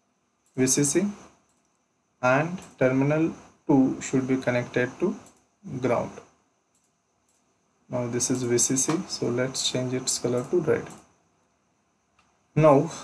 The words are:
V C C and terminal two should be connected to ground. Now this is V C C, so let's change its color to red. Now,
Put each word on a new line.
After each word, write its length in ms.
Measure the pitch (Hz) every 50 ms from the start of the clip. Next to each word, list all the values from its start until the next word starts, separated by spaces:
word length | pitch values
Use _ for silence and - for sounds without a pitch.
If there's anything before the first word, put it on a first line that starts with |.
| _ _ _ _ _ _ _ _ _ _ -
V 100 | 131 131
C 160 | 127 - 147 143
C 240 | 143 - 170 196 202 202 - - - _ _ _ _ _ _ _ _ _ _ _ _ _ _ _ _ _ _ 127
and 360 | 127 131 139 156 170 180 185 - - - -
terminal 560 | 135 127 131 135 139 143 151 156 160 165 - - - - _ _ _
two 340 | - 147 135 131 127 - -
should 260 | - - - 131 131
be 120 | 131 131 131
connected 520 | - 135 123 123 120 - - 127 123 127 - -
to 140 | 175 202 208 - - - _ _ _ _ _ _ - 185 147 131 127
ground. 280 | 123 117 117 - - - - - - _ _ _ _ _ _ _ _ _ _ _ _ _ _ _ _ _ _ _ _ _ _ _ _ _ _ _ _ _ _ _ -
Now 160 | 127 123 123
this 240 | 120 117 120 120 -
is 140 | 131 131 127
V 120 | 120 120
C 200 | 120 - - 131
C, 220 | 131 - - 160 175 185 -
so 180 | - - - 123
let's 420 | 120 123 127 135 135 - - -
change 220 | - 127 127 127 127
its 260 | 131 131 - - -
color 240 | - 123 123 123 123 -
to 100 | 170 180
red. 280 | 156 131 117 - - - - - - _ _ _ _ _ _ _ _ _ _ _ _ _ _ _ _ _ _ _ _ _ _ _ _ _ _ _ _ _ -
Now, 340 | 147 156 156 139 143 160 - - -